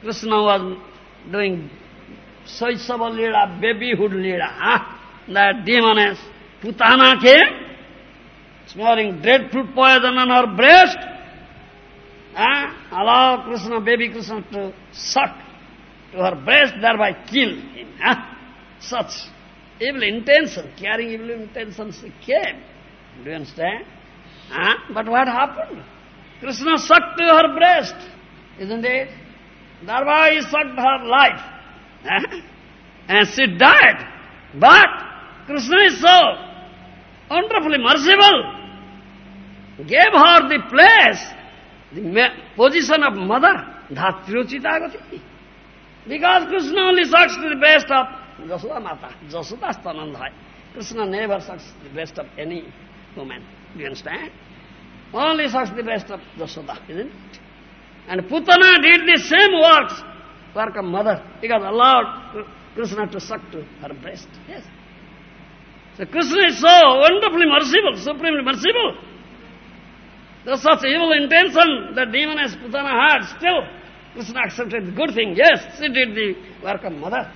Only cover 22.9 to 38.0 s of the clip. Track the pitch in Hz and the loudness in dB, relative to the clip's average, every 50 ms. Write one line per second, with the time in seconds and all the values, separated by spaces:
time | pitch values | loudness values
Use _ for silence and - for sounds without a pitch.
22.9 | _ _ _ _ _ 127 123 139 160 160 143 131 - - 165 180 208 240 403 - | _ _ _ _ _ -20 -18 -16 -14 -14 -16 -18 -10 -6 -6 -6 -6 -8 -14 -18
23.9 | - - - _ _ - _ - - - - - 127 143 180 202 233 - - - | -20 -20 -20 _ _ -20 _ -20 -20 -20 -20 -12 -8 -4 -2 -2 -2 -2 -6 -10
24.9 | 208 214 220 220 233 247 262 254 233 247 277 285 - 587 640 622 392 196 135 - | -10 -8 -6 -2 0 0 0 0 0 -2 -4 -4 -4 -12 -12 -12 -14 -18 -20 -20
25.9 | - - - - _ - - - - - 240 262 254 - 262 320 320 285 - - | -20 -20 -20 -20 _ -20 -20 -20 -20 -16 -12 -12 -12 -8 -4 -2 -2 -2 2 4
26.9 | 320 339 339 - - 339 339 339 320 320 330 311 269 320 339 359 359 320 240 - | 4 4 4 0 -6 -2 2 4 6 6 4 2 2 2 4 4 4 2 0 -6
27.9 | - - - - - - - - - - - - - - 196 196 220 233 226 247 | -12 -16 -20 -20 -20 -20 -20 -20 -20 -20 -20 -20 -18 -16 -12 -10 -10 -6 -4 -4
28.9 | 254 262 269 - - - - - - - - - - - - - - - 170 185 | -4 -4 -6 -8 -14 -20 -20 -20 -20 -20 -20 -20 -20 -20 -20 -20 -20 -20 -12 -6
29.9 | 220 254 277 285 302 311 320 311 311 311 262 - 285 302 302 269 254 254 247 262 | -4 -4 -2 0 2 4 4 4 2 0 -4 -4 -6 -6 -6 -6 -6 -2 0 0
30.9 | 269 262 240 233 240 269 277 - - - - - - - - - - - - - | 0 -2 -2 0 4 4 4 4 2 -4 -16 -20 -20 -20 -20 -20 -20 -20 -20 -20
31.9 | - - - 277 - 196 294 - 392 349 - - - - - - - - - - | -20 -16 -8 -4 -4 -4 -4 -6 -12 -16 -18 -20 -20 -20 -20 -20 -20 -20 -20 -20
32.9 | _ - - - 175 208 208 202 - - 269 220 175 170 254 294 - 587 440 233 | _ -20 -8 0 2 2 2 0 0 -2 -2 -2 2 4 6 6 8 8 6 4
33.9 | 196 - - - - - - - - - - - - 139 175 254 330 403 403 - | 2 0 -10 -18 -20 -20 -20 -20 -20 -20 -20 -20 -4 4 6 8 8 8 8 4
34.9 | - - - - - - - - - - - - 285 285 226 240 330 381 415 370 | 0 -10 -16 -18 -20 -20 -20 -20 -20 -20 -14 -10 -8 -8 -4 0 2 4 4 4
35.9 | 277 214 269 349 370 359 320 233 180 - - - - - - - - - - - | 2 4 4 6 6 6 6 4 0 -6 -14 -20 -20 -20 -20 -20 -20 -20 -20 -20
36.9 | - - - - - - - - 285 349 381 440 440 415 311 311 302 277 233 240 | -20 -20 -20 -20 -20 -20 -14 -6 -4 -4 -4 -2 -4 -4 -2 -2 -2 -2 2 2
37.9 | 294 311 | 0 2